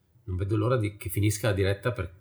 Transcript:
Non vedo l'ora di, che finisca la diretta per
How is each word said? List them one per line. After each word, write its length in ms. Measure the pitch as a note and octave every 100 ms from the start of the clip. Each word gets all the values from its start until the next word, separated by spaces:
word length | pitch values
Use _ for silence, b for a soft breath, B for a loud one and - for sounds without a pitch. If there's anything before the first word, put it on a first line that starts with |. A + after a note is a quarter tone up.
| _ _
Non 120 | - F2+
vedo 200 | F#2+ G#2+
l'ora 200 | A2 C3
di, 220 | G#2 -
che 100 | -
finisca 400 | - G#2 - A#2
la 60 |
diretta 380 | G2 F#2+ G2+ B2+
per 240 | G#2 E2+ -